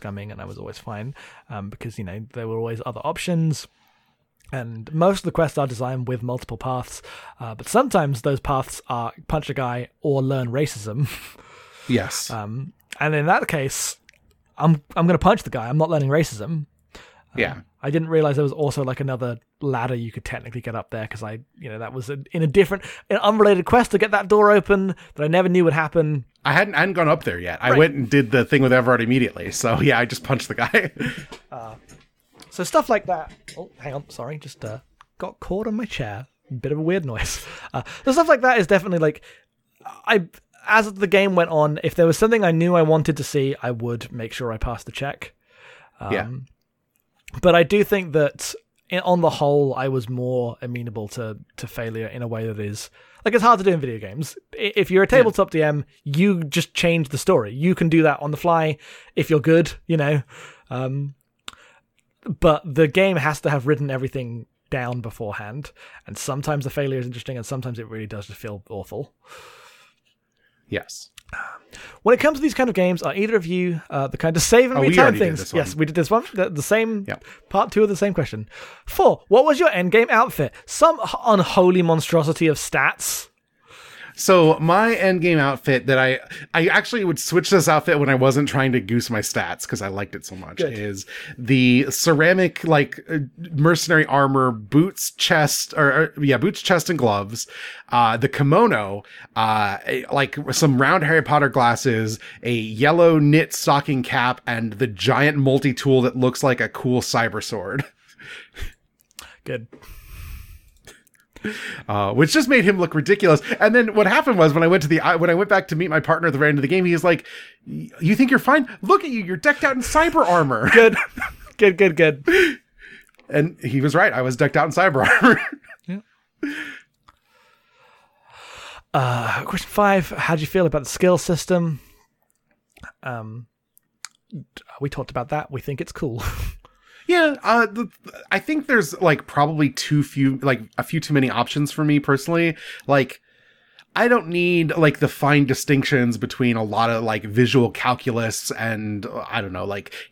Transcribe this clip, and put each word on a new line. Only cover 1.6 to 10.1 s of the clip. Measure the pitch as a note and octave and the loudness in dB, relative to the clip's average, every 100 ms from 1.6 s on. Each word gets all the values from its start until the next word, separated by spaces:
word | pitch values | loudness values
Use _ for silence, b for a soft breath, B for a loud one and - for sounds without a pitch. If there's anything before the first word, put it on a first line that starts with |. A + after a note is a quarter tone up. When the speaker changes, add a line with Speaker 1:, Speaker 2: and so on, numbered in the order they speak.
| G2+ | -12
Speaker 1:
because, | - A#2+ G#2+ | -12 -14 -12
you | |
know, | F#2+ G2 A2 | -12 -12 -14
there | B2 A2+ | -12 -8
were | A2+ | -6
always | A#2 A2+ B2+ | -6 -8 -10
other | - | -8
options, | D3 E3+ - E3+ D#3+ D3+ - _ _ _ _ _ _ _ - | -8 -6 -2 0 0 -2 -8 _ _ _ _ _ _ _ -14
and | C3+ A#2 A2+ A2 | -12 -10 -14 -8
most | D#3 F3 G3 | 0 0 0
of | |
the | F3+ | -2
quests | D3+ D#3 - | -2 -2 -2
are | C#3 | -4
designed | A2+ B2+ C3 B2 | -4 -6 -6 -6
with | B2+ | -6
multiple | A#2+ B2 - A2+ | -6 -8 -10 -12
paths, | C3 B2+ A#2+ - B B B - | -8 -8 -8 -14 B B B -16
uh, | A#2 G#2+ | -14 -14
but | - | -2
sometimes | A3+ C4+ G3+ D3 C3 | 0 2 2 0 -2
those | D3 C3+ | -2 -2
paths | - C3+ - - - | -2 -2 -4 -10 -8
are | A#2+ A#2 - - | -8 -8 -12 -6
punch | D#3 C#3+ | -4 -4
a | C3+ | -6
guy | B2 B2 A#2+ _ | -6 -6 -10 _
or | D#3 | -2